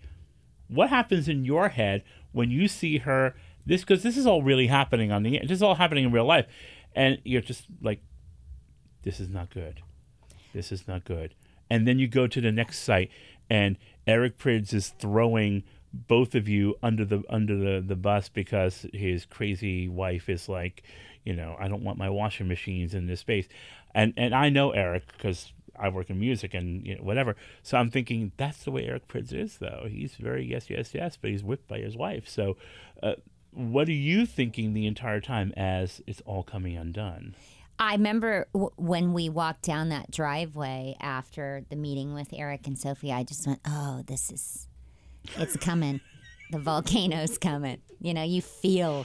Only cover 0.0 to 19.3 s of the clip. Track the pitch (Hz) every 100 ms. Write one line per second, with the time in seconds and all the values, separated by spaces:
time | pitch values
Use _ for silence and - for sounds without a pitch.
0 | - - - _ _ - - 131 247 254
1 | - 185 147 143 127 151 196 131 101 98
2 | - - - 120 120 127 196 - 165 151
3 | 135 131 131 - - - - 180 - 185
4 | 226 247 254 175 135 131 123 139 135 120
5 | 107 104 107 143 139 185 208 170 175 147
6 | 127 120 120 165 - - - - - -
7 | 135 - 113 127 - 120 - - 113 104
8 | - - - - - - - - _ -
9 | 95 92 95 95 87 92 80 - - -
10 | - _ - - - 101 95 95 - 92
11 | - 85 80 - - - - 117 117 127
12 | 127 127 127 131 117 107 117 - - 98
13 | 92 - - - - 107 101 92 - -
14 | - 113 123 - 139 113 101 107 - -
15 | 104 107 117 113 104 101 - - - 123
16 | 120 117 123 123 107 104 101 - 120 110
17 | 104 104 - 110 107 101 98 95 95 92
18 | 101 104 - - 98 101 92 - - 101
19 | 98 90 -